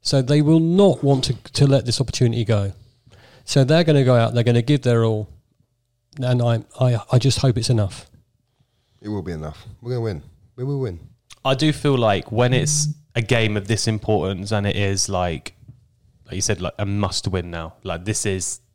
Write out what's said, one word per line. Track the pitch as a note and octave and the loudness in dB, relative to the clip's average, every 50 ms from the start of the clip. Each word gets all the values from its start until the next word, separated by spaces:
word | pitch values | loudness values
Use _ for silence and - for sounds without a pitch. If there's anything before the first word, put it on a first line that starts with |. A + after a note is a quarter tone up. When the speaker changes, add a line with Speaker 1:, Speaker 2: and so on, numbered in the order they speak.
Speaker 1:
So | _ - C#3+ C#3 | _ 0 0 0
they | B2+ A#2+ D3 D3+ | 0 2 2 2
will | D3+ D3 E3 D#3+ | 4 4 4 4
not | D#3+ E3 F3 G3 G3+ G3 D3+ - - | 4 2 4 4 4 4 4 2 2
want | C#3 C#3 C3 B2+ | 2 2 2 0
to, | - B2 | -4 -6
to | - _ - - - C#3 | -8 _ -10 0 2 4
let | C3+ C3+ C3 A2+ | 4 4 2 2
this | B2 A2+ - | -2 -2 -2
opportunity | C3 - - - B2+ A#2 A#2 B2 A2 | -4 -4 0 0 0 0 2 0 0
go. | G2 A2+ G#2 G2 G2 - - - _ _ _ _ _ - - - - - - _ | 0 0 0 0 -4 -8 -12 -20 _ _ _ _ _ -20 -20 -20 -20 -20 -20 _
So | - - C#3 C3 | 0 2 2 4
they're | B2 D#3 E3 F3 | 4 4 4 4
gonna | D#3 D3+ C#3 C3 | 4 4 4 4
go | B2+ B2+ | 6 4
out, | A#2+ A2+ A2+ A#2 | 4 4 2 2
they're | A#2+ A2+ | 2 2
gonna | A#2+ A#2+ A#2+ | 4 2 2
give | A#2 - D3 C3+ B2 | 2 2 0 2 2
their | B2 A#2+ A#2 A2+ | 2 2 2 2
all. | A2+ A2 G#2+ G#2 - - - _ _ _ _ _ _ _ _ _ _ _ _ _ _ _ - | 2 0 -2 -6 -8 -14 -20 _ _ _ _ _ _ _ _ _ _ _ _ _ _ _ -6
And | B2+ B2+ B2 B2 A#2+ | -2 0 0 2 2
I, | A#2+ A#2 A2+ - _ - - | 0 0 -2 -4 _ -4 0
I, | C3 B2 A#2+ A2 - - | 0 2 2 0 -2 0
I | - | 0
just | B2 B2 C#3 - - | 2 2 2 0 2
hope | - C3 G#2+ | 0 0 0
it's | A#2+ A#2 - | 0 0 0
enough. | B2 G#2+ G#2 F#2 - - - _ _ _ _ _ _ _ _ _ _ _ _ _ _ _ _ _ _ _ | 0 0 0 -2 -6 -12 -20 _ _ _ _ _ _ _ _ _ _ _ _ _ _ _ _ _ _ _
Speaker 2:
It | - G#2 | -10 -8
will | G#2+ G2 D#2+ | -8 -6 -6
be | F2+ | -8
enough. | E2+ D#2 D#2 D2+ D2+ - - A2+ - _ | -10 -8 -10 -12 -12 -14 -20 -20 -20 _
We're | A#2 A#2+ B2+ | -10 -6 -6
gonna | A#2+ | -4
win. | A#2 A2 F#2 D2 - - _ _ _ _ _ | -4 -4 -6 -8 -12 -18 _ _ _ _ _
We | - B2+ | -8 -6
will | C#3 C#3+ C#3 | -6 -4 -4
win. | C3 G#2+ F2 D#2+ - - _ _ _ _ - _ - | -4 -6 -8 -12 -16 -20 _ _ _ _ -20 _ -2
Speaker 3:
I | C3 C#3 | -2 0
do | B2+ D#3 D#3 C#3+ | 2 2 0 0
feel | - - D3 C#3 | 0 0 2 2
like | B2 A#2 G#2+ G2 F#2+ - - | 4 4 2 2 0 -2 -4
when | G#2+ A2+ B2 B2 B2+ | 0 0 2 2 2
it's | B2 - - - - - - - - _ _ _ | 2 0 0 0 0 -2 -2 -4 -8 _ _ _
a | A#2+ | -4
game | A2+ - B2 A#2 A2+ G#2+ G#2 | 0 0 2 2 2 0 0
of | G#2 F#2+ | -4 -2
this | G2 A2+ - - | -2 -2 -2 0
importance | A2+ A2 G#2 - - G#2+ F#2+ D2+ F#2+ G2 F2 G2 G2+ | -2 -2 -2 0 0 0 0 0 -2 -4 -6 -6 -4
and | A2 G#2 G2 | -4 -2 -2
it | G#2 - | -2 -2
is, | - G2+ G2 G2 F#2+ - - | -2 -2 -2 -2 -2 -4 -2
like, | G2 F2+ F2+ F2+ E2 D2 _ - _ _ - - - _ _ _ _ _ _ _ _ _ _ | -2 -2 -2 -2 -4 -6 _ -16 _ _ -20 -20 -20 _ _ _ _ _ _ _ _ _ _
like | - - | -12 -8
you | F#2+ | -6
said, | - - G#2 F2 | -4 -4 -4 -4
like, | F2+ - - - | -4 -8 -6 -6
a | G#2 | -6
must | G2+ G2+ G2+ G#2 F#2+ - - - | -4 -2 -2 -2 -4 -4 -6 -6
win | - F#2 F#2 E2+ F2 | -4 -4 -4 -6 -6
now. | E2+ E2+ E2 D#2+ - _ _ | -10 -10 -12 -12 -16 _ _
Like, | G2 E2+ E2 F2 | -10 -10 -8 -6
this | G#2 - - - | -6 -6 -4 -4
is | G#2 F#2+ F#2+ - - - - _ _ | -4 -4 -4 -6 -8 -10 -12 _ _